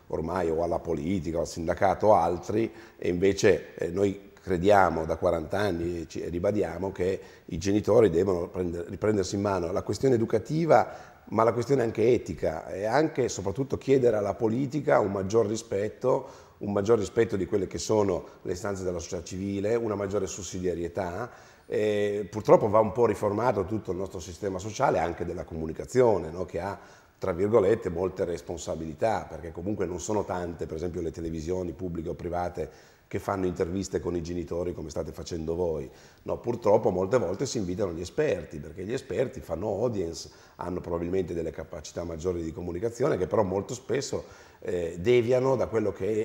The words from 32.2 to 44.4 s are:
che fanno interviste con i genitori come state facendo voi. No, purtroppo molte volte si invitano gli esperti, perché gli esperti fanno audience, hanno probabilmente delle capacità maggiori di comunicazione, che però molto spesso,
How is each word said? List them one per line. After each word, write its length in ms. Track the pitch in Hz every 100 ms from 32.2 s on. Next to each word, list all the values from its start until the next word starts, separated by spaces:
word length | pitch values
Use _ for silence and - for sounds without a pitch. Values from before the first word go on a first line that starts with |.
| 85 87 87 85 76 - - _ _
che 120 | 101
fanno 260 | - 98 92
interviste 540 | 82 87 95 92 90
con 160 | 85 87
i 60 |
genitori 520 | 80 87 80 87 90
come 160 | 85 78
state 220 | 87 78
facendo 420 | 78 78 87 78
voi. 340 | 85 87 78 65 - - -
No, 160 | - 85
purtroppo 520 | 117 120 107 110 113
molte 280 | 90 95 123
volte 280 | 85 98 131
si 120 | 117
invitano 340 | 90 92 98
gli 80 | 82
esperti, 580 | 90 - 151 92 78 78
perché 240 | 78 80
gli 80 | 95
esperti 480 | 131 - 95 127 -
fanno 280 | 76 82 107
audience, 600 | 98 123 101 82 78 - - - -
hanno 240 | 87 90
probabilmente 520 | 85 85 85 95 87
delle 200 | 85 80
capacità 500 | 76 76 82 76 -
maggiori 400 | 85 80 90 87
di 100 | 82
comunicazione, 640 | 82 87 85 113 117 143 110
che 120 | 92
però 160 | 110
molto 300 | 95 95 95
spesso, 500 | 127 - 120 - 90 - -